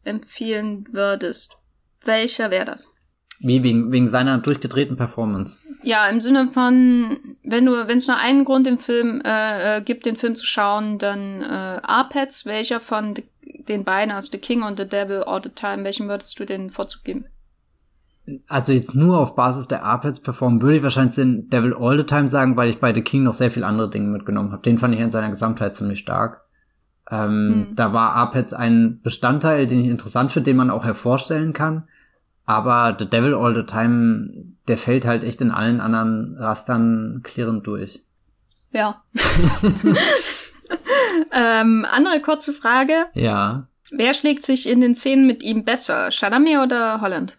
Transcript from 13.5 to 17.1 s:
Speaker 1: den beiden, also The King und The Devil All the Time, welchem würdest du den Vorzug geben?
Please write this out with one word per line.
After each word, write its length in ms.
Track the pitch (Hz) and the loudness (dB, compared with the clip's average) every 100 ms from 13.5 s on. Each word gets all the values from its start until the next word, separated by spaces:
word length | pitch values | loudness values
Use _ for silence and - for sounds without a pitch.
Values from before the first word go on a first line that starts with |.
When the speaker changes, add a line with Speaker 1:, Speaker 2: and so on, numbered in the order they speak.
| - - | -20 -8
Speaker 1:
den 160 | 208 | -6
beiden, 300 | 190 190 220 | -2 0 0
also 160 | 196 190 | -4 -8
The 60 | 190 | -12
King 240 | - 240 | -4 -2
und 160 | 214 196 | -2 -6
The 100 | 196 | -6
Devil 360 | 202 196 196 | -4 -4 -4
All 180 | - 190 | -4 -4
the 60 | - | -6
Time, 340 | - 202 196 | -8 -8 -6
welchem 240 | 196 196 202 | -6 -6 -6
würdest 320 | 202 - - | -8 -8 -10
du 60 | 165 | -8
den 240 | 190 190 | -10 -10
Vorzug 340 | - 196 - | -10 -10 -10
geben? 220 | - | -10